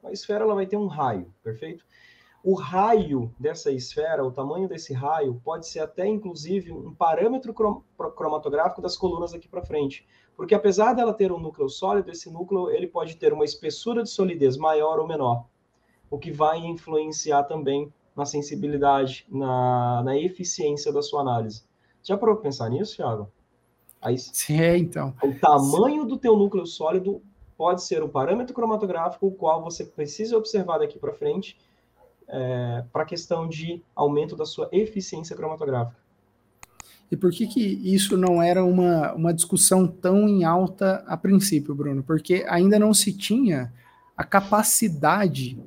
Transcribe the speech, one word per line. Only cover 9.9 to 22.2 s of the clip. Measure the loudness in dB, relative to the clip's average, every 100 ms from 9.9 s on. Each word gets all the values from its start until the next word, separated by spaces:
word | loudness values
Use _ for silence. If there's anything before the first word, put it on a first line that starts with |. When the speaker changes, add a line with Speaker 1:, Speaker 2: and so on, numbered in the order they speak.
| -6 _ _ _ -10
Speaker 1:
Porque | 0
apesar | 2 4 4 4
dela | 4 2
ter | 2 0
um | -2
núcleo | -6 -4 -4
sólido, | -2 -2 0 -2
esse | -8 -14
núcleo, | -12 -4 -2 0
ele | -2 -2
pode | -6 -8 0
ter | 2
uma | 2 0
espessura | -2 -8 -6 -4 -2
de | -2
solidez | -2 -2 2 2 2
maior | 2 2 2 0
ou | -2
menor, | -2 0 -2 -4 _ _ _ _ _ _
o | -10
que | -8
vai | 0 0 0
influenciar | -4 -10 -4 -2 -2 -4 0 2
também | 0 -2 -2 -2 -4 _ _ -10
na | -6
sensibilidade, | -6 -6 -6 -4 0 2 2 0 -4 -10
na, | -6 -2 0 2 2 0 0
na | 0 0
eficiência | -2 -4 -8 -4 -2 -2 -2
da | -2
sua | -2 -2
análise. | -2 -2 -4 -10 _ _ _ _
Já | -4
parou | 0